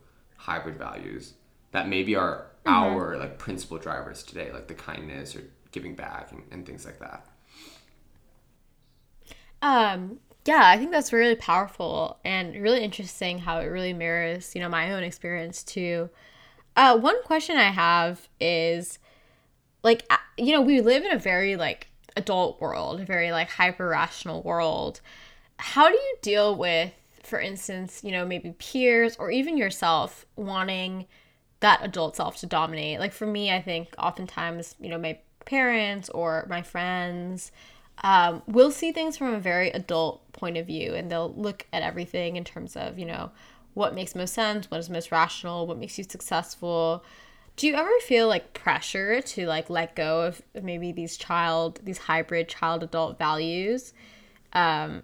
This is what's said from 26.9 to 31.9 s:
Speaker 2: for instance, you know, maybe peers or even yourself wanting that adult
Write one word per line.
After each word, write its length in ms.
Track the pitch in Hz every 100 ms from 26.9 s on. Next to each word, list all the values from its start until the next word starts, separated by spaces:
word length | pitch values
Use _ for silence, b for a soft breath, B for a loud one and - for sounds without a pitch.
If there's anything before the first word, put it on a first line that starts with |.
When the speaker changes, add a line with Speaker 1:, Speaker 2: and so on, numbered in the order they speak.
| - _ _
Speaker 2:
for 180 | - 220
instance, 640 | 190 196 - 185 185 -
you 80 | 208
know, 140 | 185 180
maybe 300 | 180 170 170
peers 580 | - 269 247 233 233 233
or 120 | 254
even 260 | 254 285 311
yourself 680 | 196 185 175 160 - - - -
wanting 720 | 196 190 185 185 185 185 185 b b b b -
that 180 | 208 190
adult 360 | 196